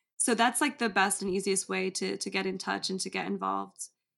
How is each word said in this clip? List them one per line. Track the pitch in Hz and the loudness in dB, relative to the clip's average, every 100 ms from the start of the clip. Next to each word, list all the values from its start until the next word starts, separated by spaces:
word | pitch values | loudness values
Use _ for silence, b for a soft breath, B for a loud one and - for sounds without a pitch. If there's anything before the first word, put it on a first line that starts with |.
| _ - | _ -2
so | - | 2
that's, | 220 233 240 | 4 4 4
like, | 294 - | 0 2
the | 233 | 0
best | 190 196 - | 4 2 2
and | 196 | 0
easiest | 190 196 190 - | 0 2 0 0
way | 190 185 | -2 -2
to, | 185 190 196 | -2 -4 -4
to | 190 | -4
get | 190 190 | -2 -2
in | 185 | -4
touch | - 196 - | -4 -4 -2
and | 190 | -4
to | 190 | -4
get | 190 175 | -4 -4
involved. | 196 190 196 196 - - _ _ | -2 -2 -2 -4 -10 -16 _ _